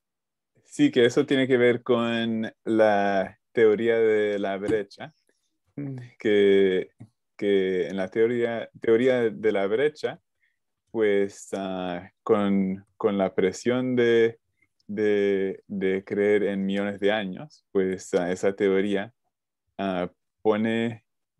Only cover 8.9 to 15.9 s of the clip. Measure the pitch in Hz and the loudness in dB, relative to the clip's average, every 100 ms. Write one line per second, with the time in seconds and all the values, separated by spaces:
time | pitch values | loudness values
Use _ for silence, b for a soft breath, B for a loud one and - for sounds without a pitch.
8.9 | 113 127 127 117 104 107 101 98 110 147 | 4 4 2 0 0 -2 0 0 0 -2
9.9 | - 120 151 _ _ _ _ _ _ _ | -2 -8 -8 _ _ _ _ _ _ _
10.9 | 113 107 101 98 - - 98 95 92 90 | -2 2 2 0 -6 -12 -8 -6 -6 -6
11.9 | 87 95 _ - 107 101 98 95 95 - | -8 -12 _ 0 0 2 0 -2 -6 -12
12.9 | _ 107 98 95 - 95 - 120 127 127 | _ -2 0 -2 0 -2 -2 -4 -2 -2
13.9 | 123 117 117 113 117 _ _ _ _ - | 0 2 4 2 -2 _ _ _ _ -10
14.9 | 104 107 104 101 98 95 - - 101 95 | -2 0 2 2 0 -2 -6 -10 -4 -2